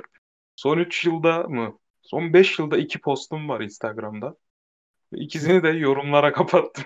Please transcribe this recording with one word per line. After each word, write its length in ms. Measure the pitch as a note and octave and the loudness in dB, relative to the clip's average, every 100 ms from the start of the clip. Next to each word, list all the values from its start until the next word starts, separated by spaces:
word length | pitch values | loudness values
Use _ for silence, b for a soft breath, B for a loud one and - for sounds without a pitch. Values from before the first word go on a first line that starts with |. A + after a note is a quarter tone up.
| - _ _ _ _ - | -10 _ _ _ _ -6
son 220 | C3+ D#3+ | -2 0
üç 260 | F3 - | 0 -2
yılda 380 | E3+ E3 D#3+ E3 | -2 0 0 0
mı? 360 | E3+ C3 A2+ - _ _ | -2 -4 -6 -8 _ _
Son 300 | _ D3 E3 | _ -6 4
beş 260 | F3 F#3+ - | 4 4 2
yılda 200 | D#3 D3+ | -2 -2
iki 220 | D3 D#3 | -2 -4
postum 480 | - C3+ - D#3 D3+ | -4 -4 -6 -10 -6
var 120 | A#2 | -6
Instagram'da. 760 | G#2+ - A2+ G#2+ G#2+ G#2+ B2+ F#3 _ _ _ _ _ _ _ | -8 -8 -8 -8 -10 -10 -12 -12 _ _ _ _ _ _ _
Ve 60 | - | -12
ikisini 440 | D3 D#3+ D3+ F#3 | -10 -4 2 4
de 60 | D#3+ | 4
yorumlara 640 | D#3+ C#3+ C#3 C#3+ C#3+ C#3+ | 2 0 0 2 4 4
<laughs> 0 | |
kapattım. 520 | - F3 F3+ - - | 2 2 2 2 -4